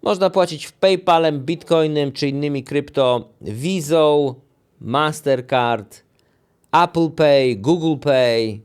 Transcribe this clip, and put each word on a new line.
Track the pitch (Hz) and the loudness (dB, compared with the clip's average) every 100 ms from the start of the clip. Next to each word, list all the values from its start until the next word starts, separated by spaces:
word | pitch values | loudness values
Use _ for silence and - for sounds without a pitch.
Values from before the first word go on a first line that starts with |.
Można | - 202 185 | -2 0 0
płacić | 190 175 156 - | 2 -2 -2 -14
w | |
PayPalem, | _ 190 185 185 165 165 147 | _ 0 2 2 2 2 -2
Bitcoinem | 131 165 - 165 156 151 143 | -6 -8 0 0 2 0 -4
czy | 139 143 | -4 -4
innymi | 139 147 143 | -4 -4 -6
krypto, | 120 143 143 - 131 123 - _ | -4 -6 -4 0 0 0 -4 _
Vizą, | - 107 151 190 147 160 151 147 139 127 _ _ _ _ | -12 -8 -4 -4 0 2 4 2 0 -6 _ _ _ _
Mastercard, | 110 131 151 151 - 131 127 131 120 117 101 - _ _ _ _ _ _ _ 160 | -4 -2 -2 -4 -2 -2 0 -2 0 -2 -6 -20 _ _ _ _ _ _ _ 2
Apple | 170 170 165 | 2 0 -4
Pay, | - 156 143 131 113 | 2 4 4 2 0
Google | 107 170 160 147 | 0 0 0 -2
Pay | 147 131 123 117 113 104 | 0 2 2 0 -2 -6